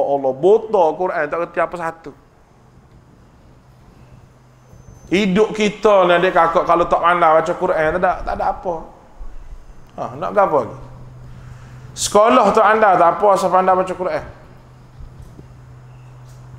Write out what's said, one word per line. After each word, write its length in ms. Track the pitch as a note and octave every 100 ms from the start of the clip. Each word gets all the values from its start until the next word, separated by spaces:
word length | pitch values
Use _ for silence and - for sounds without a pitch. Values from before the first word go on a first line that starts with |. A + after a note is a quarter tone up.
| C3+
Allah 220 | C#3 C3+
buta 500 | C3 F3 A3+ A3 G#3+ D#3+ D#3
Quran, 260 | F#3 F3 D3
tak 80 | E3 E3+
reti 120 | F3
apa 140 | E3 F3
satu. 320 | E3 E3 D3 - _ _ _ _ _ _ _ - _ _ _ _ - - _ _ - - - - - _ _ _ _ - - - -
Hidup 460 | F3 G#3 F#3 G#3+
kita 500 | G#3+ G#3 G3+ G#3+ G3+
ni 140 | F3 F3
adik 160 | F#3
kakak 320 | F3 E3 F3+ D3+
kalau 180 | E3+ E3+
tak 80 | F3
pandai 320 | E3 F3 E3
baca 220 | D#3+ D#3+
Quran, 400 | E3+ F3+ D#3+ D#3 F3+
tak 60 |
ada, 100 | F#3 E3+ -
tak 80 |
ada 100 | G3+ F#3
apa. 240 | G3+ F#3+ D#3+ - - - - - - - - - - -
Ha, 80 | - A#2+ C3
nak 120 | F3+
ke 60 | G3
apa 160 | F#3 D3+ G#2+
lagi? 120 | - - - - - - - - - - - -
Sekolah 520 | - - G3+ A3 B3+ G3+
tak 160 | F#3+ G3+
pandai, 280 | A3 G#3+ F3
tak 120 | E3+ E3+
apa 100 | G#3
asal 160 | F#3 F#3
pandai 240 | F#3 F#3+ F#3
baca 160 | F#3
Quran. 300 | F3 F3+ D3+ B2+ - - - - - - - - - - - - - - - - - - - - - -